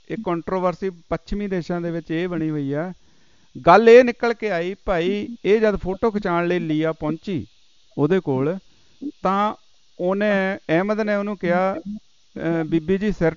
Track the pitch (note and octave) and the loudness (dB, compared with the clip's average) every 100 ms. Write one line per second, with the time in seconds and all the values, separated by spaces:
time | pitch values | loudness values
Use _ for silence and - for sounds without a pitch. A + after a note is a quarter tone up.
0 | - E3 A3 E3+ - F#3+ F3+ E3+ F#3+ F3 | -12 -8 -4 -4 -4 -2 -2 -2 -6 -8
1 | - E3 - G3+ G3+ F#3 D#3 F3 E3+ E3 | -8 -8 -6 -6 -4 -4 -4 -6 -4 -6
2 | - E3 F3+ E3+ D#3 D3+ C#3 C#3+ F3+ F3 | -6 -4 -4 -4 -4 -4 -4 -4 -6 -10
3 | _ _ - _ _ C3 C3+ F#3+ A3+ A#3+ | _ _ -20 _ _ 0 6 8 10 10
4 | B3 - A#3+ A3+ G#3+ F3 F3 G3+ - F3+ | 8 2 -2 -2 -4 -4 -4 -6 -4 -2
5 | F3 G#3 A3 A#3 F3+ A3 G#3+ G3 F3+ F#3+ | 0 -2 -6 -4 2 4 4 0 -4 -2
6 | A3+ G#3 G3+ E3+ F3 F3+ E3 D3+ D#3+ D#3+ | -2 -2 -2 0 0 -2 -2 -2 -2 -2
7 | D#3 D#3+ - E3 G2+ _ - _ _ - | -4 -6 -6 -6 -8 _ -20 _ _ -2
8 | D3 F#3 D#3 C3 C#3 F#3+ - - - - | 0 2 0 -2 -2 -4 -10 -20 -20 -14
9 | C#4 - F#3+ G3 G#3 - - _ _ - | -14 -6 -2 0 -2 -4 -14 _ _ -6
10 | F3+ G3 G#3+ G3 F#3+ G3 - D#3+ G3+ G#3+ | -2 0 0 0 -2 -4 -2 -2 0 -2
11 | G#3+ G3+ G3+ G#3 F3 F3 F#3+ B3+ G3 G#3+ | -2 -2 -4 -4 -2 0 0 -4 -8 -14
12 | - _ _ - D#3 E3 D#3 D#3+ D#3 F#3+ | -16 _ _ -8 -4 -4 -2 -2 0 -2
13 | G#3 F#3+ D#3+ | -2 0 -2